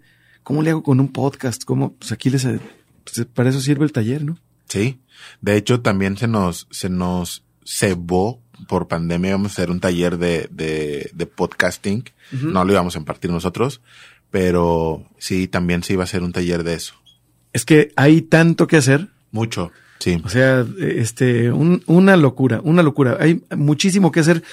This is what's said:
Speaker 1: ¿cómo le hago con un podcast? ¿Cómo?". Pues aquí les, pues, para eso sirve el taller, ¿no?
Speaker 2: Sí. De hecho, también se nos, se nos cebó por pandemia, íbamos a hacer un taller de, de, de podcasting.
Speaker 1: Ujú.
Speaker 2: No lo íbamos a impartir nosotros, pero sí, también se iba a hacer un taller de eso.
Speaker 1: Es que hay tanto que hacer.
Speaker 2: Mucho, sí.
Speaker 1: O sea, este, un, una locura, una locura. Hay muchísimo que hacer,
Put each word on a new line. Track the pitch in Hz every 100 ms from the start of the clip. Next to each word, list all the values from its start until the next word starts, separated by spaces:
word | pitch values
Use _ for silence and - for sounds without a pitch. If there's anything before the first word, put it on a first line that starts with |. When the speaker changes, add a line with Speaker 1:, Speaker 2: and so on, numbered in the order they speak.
| _ _ _ _
Speaker 1:
¿cómo | - 143
le | 156
hago | 160
con | - 131
un | 139
podcast? | - 131 - 131 110
¿Cómo?". | - 127 135
Pues | - -
aquí | 113 135
les, | 135 127
pues, | 113 - _ _ _ - - 117
para | - 123
eso | 135
sirve | 131 143 151
el |
taller, | 135 110 139 147
¿no? | 170 _ _ -
Speaker 2:
Sí. | - 113 131 _ _ - -
De | 98 104
hecho, | 101 120
también | 120 98 98 101
se | 117
nos, | 113 92 85 -
se | - 98
nos | 90 90 90 87 - _ _
cebó | - - 104 87 85 90 101 123 _ - -
por | 92 85
pandemia, | 82 85 85 92
íbamos | 98 101
a |
hacer | 98 87
un | 90
taller | 92 87 87 87
de, | 87 82 -
de, | 87 80 78 76 71 -
de | - 82
podcasting. | - 87 - 107 - 104 104 123 _ -
Speaker 1:
Ujú. | 131 147
Speaker 2:
No | 92 92
lo |
íbamos | 98 87 82
a |
impartir | 73 - 90
nosotros, | 85 90 87 123 - _ - - _ _
pero | 101 92 87 85 82 80 78 - -
sí, | - 95 92
también | 92 87 87
se | -
iba | 95
a | 90
hacer | 92
un | 87
taller | 90 87 85
de | 85
eso. | 82 - - _ _ _ _ _
Speaker 1:
Es | 127
que | - 156 147 -
hay | 139 160
tanto | 156 160 165 165 165
que | 160
hacer. | 127 139 202 _ _
Speaker 2:
Mucho, | 107 113 110 85 _ _ -
sí. | - 87 85
Speaker 1:
O |
sea, | 110 131 131 117 190
este, | 147 - 117 - 127 120 117
un, | 127 160 180 -
una | 165 190 185
locura, | 139 120 131 113 147
una | 175
locura. | 156 - 131 -
Hay | 156 170 - 175
muchísimo | 147 147 196 190 180
que | 165
hacer, | 156 170 -